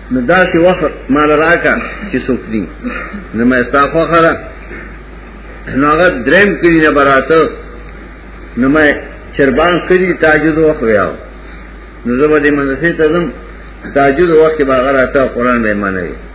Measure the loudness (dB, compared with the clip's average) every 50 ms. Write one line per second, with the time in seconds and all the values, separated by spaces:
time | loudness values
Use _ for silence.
0 | -8 -4 -4 -2 0 2 2 2 2 2 2 4 4 4 4 2 0 -4 -4 -6
1 | -4 -2 0 2 2 4 2 2 4 2 2 2 2 0 0 0 -4 -8 -10 -12
2 | -8 -6 -6 -4 -2 -2 -4 -4 -4 -4 -6 -6 -6 -6 -10 -12 -12 -10 -10 -10
3 | -12 -12 -12 -14 -12 -8 -4 0 2 2 2 2 0 2 2 2 2 2 2 0
4 | 0 2 4 4 4 4 2 0 -6 -14 -16 -16 -16 -14 -14 -14 -14 -16 -16 -18
5 | -18 -18 -18 -18 -18 -18 -18 -18 -18 -18 -18 -16 -10 -6 -2 0 2 2 4 4
6 | 4 2 2 0 0 2 4 4 4 4 2 2 2 2 4 4 4 4 4 4
7 | 4 4 4 2 2 2 2 2 2 2 -2 -8 -14 -16 -16 -16 -18 -18 -18 -18
8 | -18 -20 -20 -20 -20 -20 -20 -18 -18 -10 -4 -2 0 2 2 4 4 2 2 0
9 | -4 -14 -18 -18 -18 -8 -2 0 2 2 2 2 2 2 2 0 2 2 2 2
10 | 2 0 0 2 2 2 4 4 2 2 2 2 2 2 2 0 0 2 2 2
11 | 2 0 -4 -8 -12 -16 -18 -18 -18 -18 -18 -18 -18 -18 -18 -20 -20 -20 -16 -10
12 | -6 -4 0 2 2 2 2 2 2 2 0 0 0 -2 -2 -2 -2 -2 0 2
13 | 2 2 2 0 -2 -4 -6 -10 -16 -18 -18 -18 -18 -20 -18 -16 -10 -4 0 2
14 | 2 2 4 2 2 4 6 6 4 4 2 0 0 0 0 0 2 2 2 2
15 | 2 2 2 0 0 0 0 -2 0 0 0 0 0 0 -2 -2 -2 -4 -4 -4
16 | -6 -8 -8 -12 -16 -18